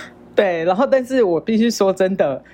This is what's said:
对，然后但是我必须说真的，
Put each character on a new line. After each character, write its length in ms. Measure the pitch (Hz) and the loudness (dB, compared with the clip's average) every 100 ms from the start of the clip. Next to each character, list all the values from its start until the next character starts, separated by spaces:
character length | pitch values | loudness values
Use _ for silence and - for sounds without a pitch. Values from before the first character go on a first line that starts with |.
| - - - | -20 -20 -4
对， 320 | - 202 170 | 0 0 0
然 100 | 165 | -2
后 120 | 185 269 | 0 2
但 180 | 269 | 0
是 180 | 247 262 | 0 0
我 180 | 208 165 | 0 0
必 180 | - 220 | 0 0
须 100 | 233 | 0
说 240 | 220 190 | 0 0
真 240 | 185 190 185 | 0 -2 0
的， 260 | 160 131 - | -2 -4 -10